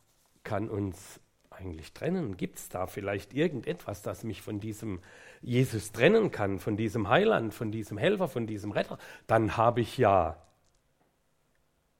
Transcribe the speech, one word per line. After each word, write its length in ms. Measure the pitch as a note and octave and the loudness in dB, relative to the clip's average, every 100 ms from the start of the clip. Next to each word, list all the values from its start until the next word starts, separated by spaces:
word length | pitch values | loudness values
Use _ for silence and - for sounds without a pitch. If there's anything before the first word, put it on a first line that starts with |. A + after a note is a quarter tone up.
| _ _ _ _ | _ _ _ _
kann 240 | - G2+ A2+ | -6 -4 -2
uns 520 | G2+ G2+ F2 - - _ _ _ | -2 -4 -6 -16 -20 _ _ _
eigentlich 420 | - F#2 D#2+ - | -14 -12 -12 -14
trennen? 440 | - D#3+ F#3 B2+ F2+ | -8 -4 -4 -6 -6
Gibt's 320 | F3+ - - | -8 -10 -10
da 180 | F#2 F#2 | -8 -6
vielleicht 480 | - G2 G2+ - C3 | -4 -4 -4 -4 -2
irgendetwas, 640 | E3+ C3+ - F3 - G#2 | -2 -2 -6 -8 -8 -8
das 220 | A2+ F#2+ | -8 -8
mich 180 | A2+ G2 | -8 -8
von 180 | - G#2 | -8 -8
diesem 400 | A2 G#2 A2 F2+ - - - - | -8 -8 -8 -10 -12 -20 -20 -16
Jesus 500 | - A#2+ C3 A2 - | -2 2 2 -2 -6
trennen 400 | A2+ D3 A3+ G3 | 4 6 6 4
kann, 260 | - G2+ G2 | 0 -2 -2
von 180 | - G#2+ | -4 -2
diesem 320 | A2+ A#2 G2 | -2 -2 4
Heiland, 460 | C#3 A3 F3+ A2+ | 4 6 2 0
von 180 | - A2+ | -4 -6
diesem 280 | A2 G#2 G2+ | -6 -8 -2
Helfer, 280 | D#3 G3+ F3+ | 0 2 -2
von 200 | B2 A2+ | -2 -4
diesem 240 | G#2+ G2+ | -6 -4
Retter? 260 | G2 - - - - - | -4 -4 -10 -14 -18 2
Dann 300 | A2+ G#2+ G2+ | 4 4 4
habe 240 | A2+ A#2 | 4 4
ich 180 | A2 - | -2 4
ja 420 | A2 F#2+ D#2+ - - _ _ _ _ _ _ _ _ _ _ _ _ _ _ _ | 6 6 4 -4 -16 _ _ _ _ _ _ _ _ _ _ _ _ _ _ _